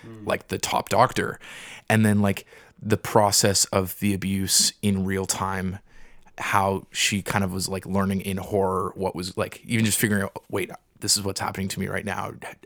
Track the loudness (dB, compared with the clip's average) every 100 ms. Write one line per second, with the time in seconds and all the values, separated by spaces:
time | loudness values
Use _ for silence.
0 | -18 -10 -4 -4 -4 -6 -2 -2 2 4
1 | 4 2 -4 -6 -14 -18 -16 -8 2 4
2 | 6 6 4 0 -6 -20 -20 -10 -2 -2
3 | 2 4 6 4 4 2 2 2 0 -2
4 | -2 0 0 -2 2 2 2 0 0 2
5 | 0 -2 -2 -2 -2 -2 -4 -6 -12 -20
6 | -20 -20 -18 -10 -2 2 2 0 -4 -2
7 | 0 0 0 0 0 -2 -4 -4 -2 0
8 | 0 0 -2 -4 -2 2 2 2 -2 -4
9 | -4 -4 -6 -4 -6 -6 -2 2 2 2
10 | 2 2 -2 -6 -8 -6 -6 -10 _ -6
11 | -2 0 0 -4 -4 -4 -4 -4 -4 -4
12 | -4 -6 -6 -10 -16 -18